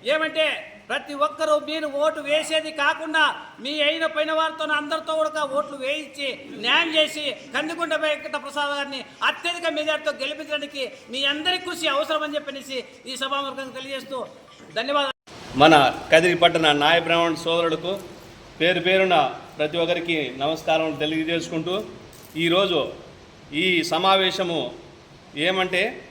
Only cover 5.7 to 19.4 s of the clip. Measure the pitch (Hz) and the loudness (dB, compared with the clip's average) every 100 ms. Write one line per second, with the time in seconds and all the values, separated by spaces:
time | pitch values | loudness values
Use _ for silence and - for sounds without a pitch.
5.7 | 285 262 302 294 - 277 214 - - 226 | -6 -6 -6 -6 -6 -6 -6 -12 -6 2
6.7 | 294 330 311 311 302 294 233 - 254 302 | 2 4 2 0 0 -8 -8 -6 -6 -4
7.7 | 330 339 311 311 294 302 294 269 285 285 | -4 -2 -2 -2 -2 -4 -8 -6 -4 -4
8.7 | 285 285 269 - - 233 302 339 349 339 | -4 -6 -8 -12 -2 -2 -2 -6 -4 -4
9.7 | 302 302 302 302 285 269 302 302 294 285 | -2 -2 -2 -4 -4 -6 -8 -6 -6 -6
10.7 | 285 247 - - 247 277 294 330 359 359 | -8 -10 -10 -12 -4 -2 -2 -2 -2 -4
11.7 | 330 311 277 311 311 302 294 277 269 226 | -4 0 0 0 -2 -2 -6 -8 -12 -8
12.7 | 262 - - 240 254 269 277 277 262 262 | -10 -10 -16 -14 -8 -6 -4 -6 -8 -10
13.7 | 254 262 269 269 269 214 - - - - | -12 -10 -10 -8 -10 -10 -14 -20 -20 -10
14.7 | 165 254 285 277 - - - - 127 151 | -6 -2 0 0 -4 -14 -18 -8 6 10
15.7 | 156 131 - - 160 180 170 170 165 160 | 10 6 2 4 6 6 6 4 6 4
16.7 | 147 147 170 165 170 170 151 165 170 170 | 4 4 4 4 2 2 0 -2 0 0
17.7 | 160 175 196 - - - - - - 165 | 0 -4 -6 -8 -18 -20 -20 -20 0 2
18.7 | 180 170 190 190 170 135 - | 4 4 4 6 4 4 -2